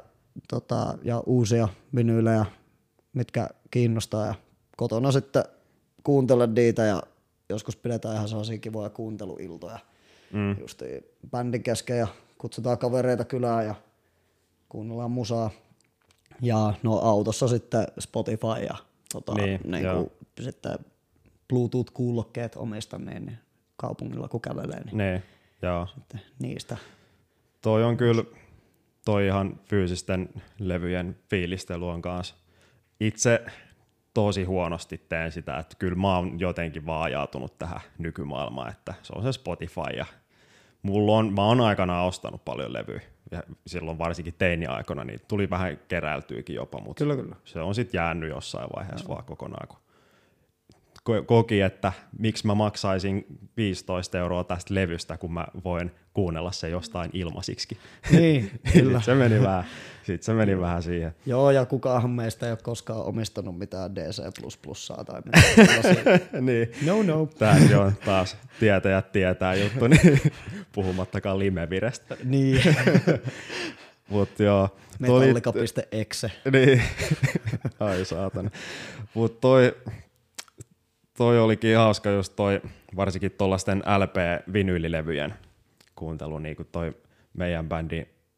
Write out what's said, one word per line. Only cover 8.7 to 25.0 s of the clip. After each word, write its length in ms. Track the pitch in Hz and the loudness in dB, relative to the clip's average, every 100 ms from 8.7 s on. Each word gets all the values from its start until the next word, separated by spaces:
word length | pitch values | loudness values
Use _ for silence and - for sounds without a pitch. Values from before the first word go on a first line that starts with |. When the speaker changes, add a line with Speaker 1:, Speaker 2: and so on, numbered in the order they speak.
| 110 104 | -10 -10
Speaker 1:
kuunteluiltoja 920 | 101 110 107 98 - 90 82 87 113 - _ _ _ _ | -10 -10 -10 -12 -12 -14 -14 -14 -16 -20 _ _ _ _
Speaker 2:
Mm. 260 | 104 101 98 | -4 -4 -4
Speaker 1:
justiin 440 | - - 62 67 - _ - | -8 -14 -12 -14 -16 _ -10
bändin 320 | 123 123 117 | -6 -4 -4
kesken, 340 | 123 113 - 120 | -2 -4 -2 -2
ja 100 | 107 - _ _ | -4 -6 _ _
kutsutaan 400 | 120 - 120 120 | -14 -6 -4 -2
kavereita 480 | 123 127 127 120 117 | 0 0 0 0 -2
kylään, 400 | 127 123 113 107 | -2 -2 0 -2
ja 100 | 104 _ _ _ _ _ _ _ _ _ | -6 _ _ _ _ _ _ _ _ _
kuunnellaan 420 | 110 110 117 120 | -14 -10 -8 -6
musaa. 380 | 123 113 117 110 - _ _ _ _ _ _ _ - | -4 -2 -2 -4 -6 _ _ _ _ _ _ _ -6
Ja 320 | 123 110 107 101 | 0 2 2 0
no, 160 | 117 107 | 0 2
autossa 480 | 113 104 107 107 127 | 2 2 2 0 0
sitten 380 | 120 - 123 101 - | 0 0 -2 -2 -6
Spotify 640 | - - 110 110 113 113 - | -8 -6 -4 -4 -4 -4 -6
ja, 60 | - - _ - | -10 -16 _ -14
tota, 220 | - - | -12 -6
Speaker 2:
Niin, 260 | 104 101 95 | -2 0 -2
Speaker 1:
niinku, 240 | - 85 92 | -4 -4 -2
Speaker 2:
joo. 240 | 90 87 - - - | -2 -4 -8 -20 -14
Speaker 1:
sitten 360 | 120 - - - - _ _ _ _ _ - | -12 -10 -8 -10 -12 _ _ _ _ _ -4
Bluetooth-kuulokkeet 1080 | 127 120 127 117 - 123 117 107 - 117 - | 0 0 -2 -4 -4 -4 -4 -6 -8 -10 -10
omistan, 500 | 117 107 - - - | -12 -10 -12 -12 -12
niin, 200 | - - | -12 -14
niin 120 | 117 _ _ _ - | -16 _ _ _ -12
kaupungilla 500 | 127 - 127 120 - | -10 -8 -10 -10 -8
kun 140 | 117 | -8
kävelee, 420 | - - - - | -8 -8 -8 -10
niin 140 | - | -8
Speaker 2:
Niin, 260 | 107 | -4